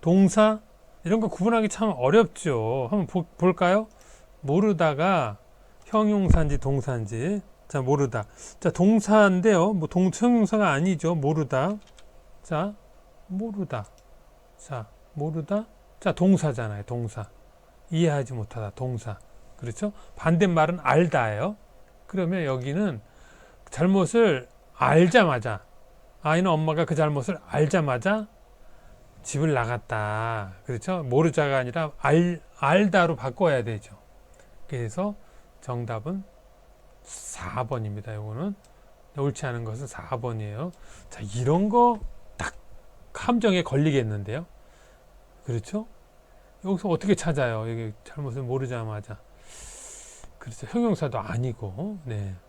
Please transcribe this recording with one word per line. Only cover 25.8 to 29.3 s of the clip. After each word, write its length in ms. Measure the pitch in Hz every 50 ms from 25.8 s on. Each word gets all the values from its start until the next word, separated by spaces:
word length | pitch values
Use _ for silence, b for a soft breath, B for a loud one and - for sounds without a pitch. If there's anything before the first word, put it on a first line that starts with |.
| - - - - - - _ - -
아이는 260 | 151 156 170 185 190
엄마가 360 | 165 156 156 156 156 156 165
그 100 | - 170
잘못을 420 | 143 156 151 147 139 123 - 185 156 - -
알자마자 800 | - 135 151 143 - 185 156 143 127 123 113 185 208 220 214 - - - - _ - b b b b b b b b b b - - - -
집을 300 | -